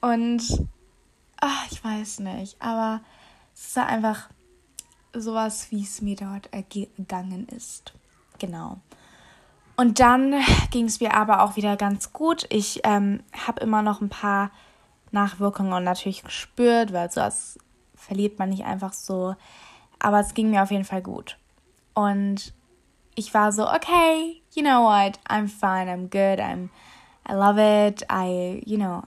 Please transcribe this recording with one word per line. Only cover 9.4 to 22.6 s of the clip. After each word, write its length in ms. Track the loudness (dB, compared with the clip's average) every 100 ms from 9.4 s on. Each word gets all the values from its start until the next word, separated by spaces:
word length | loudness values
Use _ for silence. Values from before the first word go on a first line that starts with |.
| _ _ _ 2
Und 240 | 4 6
dann 340 | 6 8 4 2 4 4 4
ging's 280 | 0 -2 0
mir 140 | 2
aber 300 | 2 4 6
auch 120 | 4 2
wieder 220 | 0 0
ganz 340 | 0 -2 -6
gut. 360 | -2 0 0 0
Ich, 320 | -2 -2 -2
ähm, 380 | 2 2 2 -2 -6 -12 -8
hab 140 | -4
immer 220 | 0 2
noch 200 | 0 -2
ein 80 | -4
paar 420 | -4 -2 0 -2 _ _ _ _ _ _
Nachwirkungen 640 | 0 0 0 -2 0 -2
und 100 | 0
natürlich 400 | -2 -2 -4 -8
gespürt, 720 | -10 -12 -12 2 4 4 2
weil 180 | -2 -4
sowas 460 | -2 -2 -4 -10 -16 _ _ _ _
verliert 440 | -10 -2 -2 -2
man 100 | -4
nicht 160 | -4 -4
einfach 280 | -6 -6
so. 420 | -10 -6 -4 -4 -6 -12 -20 -20 -20 _ _
Aber 200 | 2 4
es 140 | 2
ging 160 | 0 2
mir 140 | 2
auf 80 | 2
jeden 140 | 0 -2
Fall 160 | -6
gut. 360 | -6 -12 -12 -20 _ _ _ _ _
Und 600 | 0 0 0 -2 -4 -8 -18